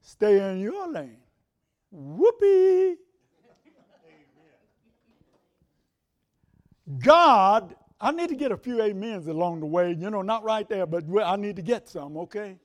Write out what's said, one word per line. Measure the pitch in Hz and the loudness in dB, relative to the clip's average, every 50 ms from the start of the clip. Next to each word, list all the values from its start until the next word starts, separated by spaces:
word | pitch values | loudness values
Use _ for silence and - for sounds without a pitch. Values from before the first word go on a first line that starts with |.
stay | _ _ - _ 214 214 202 196 196 196 | _ _ -6 _ 2 4 4 4 2 0
in | 190 185 | -4 -6
your | 196 214 359 403 381 339 | -6 -6 -8 -8 -10 -8
lane. | 294 170 143 123 110 123 _ _ _ _ _ _ _ _ _ _ _ _ _ _ | -10 -10 -12 -12 -18 _ _ _ _ _ _ _ _ _ _ _ _ _ _ _
Whoopee. | 202 160 139 139 151 202 349 466 453 - 403 403 392 370 370 381 370 370 381 381 349 - _ _ _ _ _ _ _ _ _ _ _ _ _ 311 _ 254 220 196 185 _ 165 160 156 156 143 139 139 147 160 156 139 _ _ _ _ _ _ 226 _ _ _ 226 226 226 _ _ _ _ _ _ _ _ _ _ _ _ _ _ _ _ _ _ _ _ _ _ _ _ _ _ _ _ _ _ _ _ _ 160 139 131 | -20 -18 -16 -14 -2 2 2 2 2 2 2 4 4 4 4 4 4 2 2 0 -2 -6 _ _ _ _ _ _ _ _ _ _ _ _ _ _ _ _ _ _ _ _ _ _ _ _ _ _ _ _ _ _ _ _ _ _ _ _ _ _ _ _ _ _ _ _ _ _ _ _ _ _ _ _ _ _ _ _ _ _ _ _ _ _ _ _ _ _ _ _ _ _ _ _ _ _ _ _ _ -14 -12 0
God, | 123 254 311 339 349 302 247 208 190 196 208 226 190 165 - _ _ _ _ _ | 6 6 8 8 8 6 6 6 6 4 4 2 0 -4 -20 _ _ _ _ _
I | 208 240 | -4 -4
need | 302 339 349 339 | -2 -2 -4 -4
to | 302 | -4
get | 262 294 262 | -4 -4 -4
a | 196 | -4
few | - _ 247 247 226 | -6 _ -4 -2 -2
amens | 220 208 202 190 208 233 220 185 151 | -2 -2 -2 -4 -8 -8 -8 -8 -8
along | 156 160 160 175 175 170 160 | -8 -4 -2 -2 -4 -4 -6
the | 156 | -8
way. | 151 160 180 180 175 | -2 0 0 0 0
You | 175 156 175 208 | -2 -6 -6 -6
know, | 214 202 | -6 -6
not | 190 202 220 226 214 | -4 -4 -4 -4 -2
right | 220 220 214 202 _ | -4 -4 -4 -4 _
there, | 220 190 180 | -4 -4 -4
but | 156 165 175 160 | -4 -4 -6 -4
we, | 156 180 208 | -2 -2 0
I | 208 170 190 | 0 0 -2
need | 202 202 208 202 | -2 -4 -8 -8
to | 190 | -8
get | 165 190 240 208 _ - | -4 -4 -4 -4 _ -14
some, | - 175 143 143 151 | -14 -14 -14 -12 -12
okay? | 160 175 170 - 208 214 202 185 175 | -12 -12 -10 -10 -12 -12 -12 -16 _